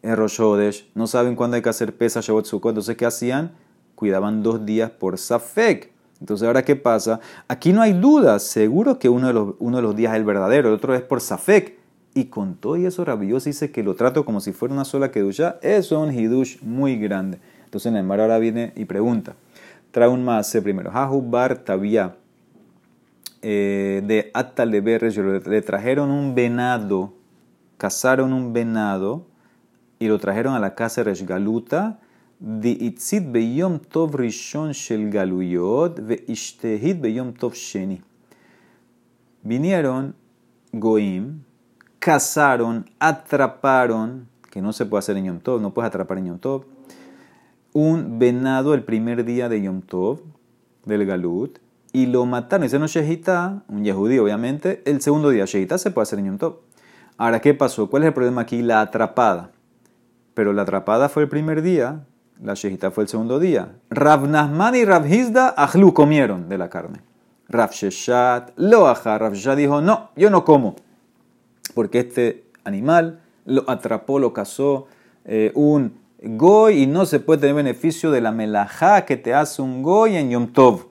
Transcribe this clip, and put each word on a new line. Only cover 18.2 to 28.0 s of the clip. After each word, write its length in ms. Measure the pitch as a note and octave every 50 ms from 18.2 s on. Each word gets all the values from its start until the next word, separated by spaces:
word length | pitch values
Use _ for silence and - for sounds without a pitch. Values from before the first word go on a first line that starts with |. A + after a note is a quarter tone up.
| A2
ahora 140 | A2 A2+ A2+
viene 340 | A2+ A2+ A2 A#2 A#2+ A2+ -
y 120 | - A2
pregunta. 480 | F2+ F#2 G2 G#2+ B2 A#2+ A2 F#2 - - _ _ _ _ - - - - _ _ _ _
Trae 160 | A#2 A#2+ B2
un 160 | B2+ B2+ B2+
maase 380 | B2 A#2 A2 G#2 - - A2+ G2
primero. 280 | G2+ G2 F#2+ F2 -
Hahu 320 | F#2+ B2 C3+ C3+ C3+ C#3 B2+
bar 360 | A#2+ A#2 A#2+ B2 C3 C3 -
Tabia, 580 | - - G2 F#2 G2 G#2 A2 A2 G2 F#2 - - _ _ _ _ _ _ _ _ _ _ _ _ _ _ _ _ _ _ _ _ _ - _ _
eh, 640 | - A2 G#2 G2+ G2+ G2+ G2 G2 G2 G2 G2 G2 G2
de 280 | G2+ A2 G#2+ G#2 - _
Atalebe 640 | A#2 B2+ - - - B2+ A#2 G#2+ G#2 G2+ A2+ A2+ A2+
Reshgalut. 480 | A2+ A2+ G#2 G#2+ G2 G2 G2 G2 F2+
Le 160 | - G#2 G#2+ -
trajeron 480 | - F#2+ G2 G#2 B2 C3 C#3+ C#3+ C#3
un 240 | C#3 C#3+ C#3+ C#3 B2+
venado, 760 | B2 B2 A#2+ A#2+ A#2+ B2 B2 B2 A#2 G#2+ G2+ G2+ F#2+ F#2 G2+ - _ _ _ _ _ _ _ _ _ _ _ _
cazaron 560 | _ - G2+ - -